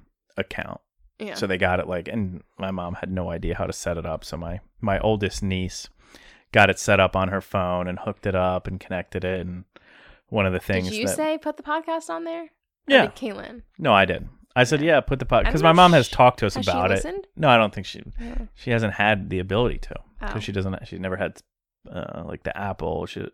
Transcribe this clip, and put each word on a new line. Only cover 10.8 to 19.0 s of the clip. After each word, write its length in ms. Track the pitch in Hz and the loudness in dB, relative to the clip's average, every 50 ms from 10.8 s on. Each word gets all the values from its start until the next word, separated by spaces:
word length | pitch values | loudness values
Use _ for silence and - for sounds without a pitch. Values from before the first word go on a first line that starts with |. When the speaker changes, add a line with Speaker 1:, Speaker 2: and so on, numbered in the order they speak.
| 90 92 | -2 -2
Speaker 2:
Did 80 | 220 | -4
you 100 | 214 - | -4 -2
Speaker 1:
that 100 | 98 92 | -2 -2
Speaker 2:
say, 220 | - - 311 320 311 | -2 -2 -2 -2 -2
"Put 180 | - 302 302 - | -4 -8 -8 -8
the 40 | - | -6
podcast 460 | 294 302 330 320 330 330 330 320 - | -6 -6 -4 -4 -4 -6 -6 -6 -8
on 140 | 330 330 339 | -10 -8 -8
there"? 200 | 330 330 339 330 | -8 -10 -10 -12
Or 40 | 311 _ _ _ _ _ _ _ - | -14 _ _ _ _ _ _ _ 4
Speaker 1:
Yeah. 140 | 277 254 - | 4 4 4
Speaker 2:
did 80 | - - | 2 -2
Caitlin? 460 | - - 220 196 - 95 - - - - _ _ - | -8 -10 -10 -8 -10 -12 -14 -16 -18 -20 _ _ -2
Speaker 1:
No, 140 | - 135 107 | 4 6 8
I 120 | 98 95 | 8 8
did. 240 | 90 87 - - - - - - _ _ | 6 2 -2 -4 -10 -16 -20 -20 _ _
I 100 | 123 127 | 2 4
said, 160 | 123 156 147 | 4 4 2
Speaker 2:
Yeah. 140 | 151 170 156 | 4 4 4
Speaker 1:
"Yeah, 60 | 135 | 4
put 180 | - - 139 131 | 4 2 -2 -4
the 60 | 135 | 0
pod-," 140 | - 127 113 | 2 4 4
Speaker 2:
I 20 | - | 4
don't 80 | 135 151 | 4 2
Speaker 1:
'cause 100 | 156 160 | 4 6
my 80 | 160 | 6
Speaker 2:
know 40 | 165 | 8
Speaker 1:
mom 160 | 180 180 180 170 | 10 10 10 10
Speaker 2:
if 40 | 143 | 8
Speaker 1:
has 80 | 117 | 6
Speaker 2:
sh-, 40 | - | 4
Speaker 1:
talked 280 | - - 127 123 - - | 4 6 6 6 6 4
to 60 | 113 | 0
us 80 | 101 - | -2 -2
Speaker 2:
has 100 | - 98 | 0 -2
she 60 | 95 | 0
Speaker 1:
about 200 | 87 90 92 95 | 0 2 2 2
it. 40 | 95 | 2
Speaker 2:
listened? 320 | 95 - 170 185 202 - - _ | 0 0 -4 -6 -10 -10 -12 _
Speaker 1:
No, 120 | - 156 139 | 0 4 6
I 80 | 123 | 6
don't 160 | 113 110 101 - | 6 6 2 0
think 120 | 104 98 | -6 -12
she, 160 | - - - - - - - | -12 -14 -16 -16 -14 -12 -12
Speaker 2:
Yeah. 260 | 233 233 247 123 226 - - | -12 -8 -8 -8 -8 -8 -14
Speaker 1:
she 160 | _ - 127 | _ -4 -2
hasn't 240 | 117 113 113 101 90 | -2 0 0 -2 0
had 360 | - | 2